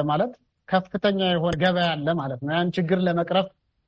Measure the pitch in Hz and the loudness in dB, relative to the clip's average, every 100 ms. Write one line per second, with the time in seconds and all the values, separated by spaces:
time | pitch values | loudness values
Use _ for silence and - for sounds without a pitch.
0 | 147 151 220 - _ _ - 190 185 202 | 2 0 -2 -6 _ _ -2 -2 -2 -2
1 | 208 196 185 175 170 156 180 180 175 151 | 0 2 0 0 0 0 0 2 0 0
2 | 147 170 139 123 139 165 175 165 165 185 | -2 -2 -2 -6 -4 -2 0 0 0 2
3 | 185 170 170 180 190 - _ _ | 2 0 0 0 -2 -6 _ _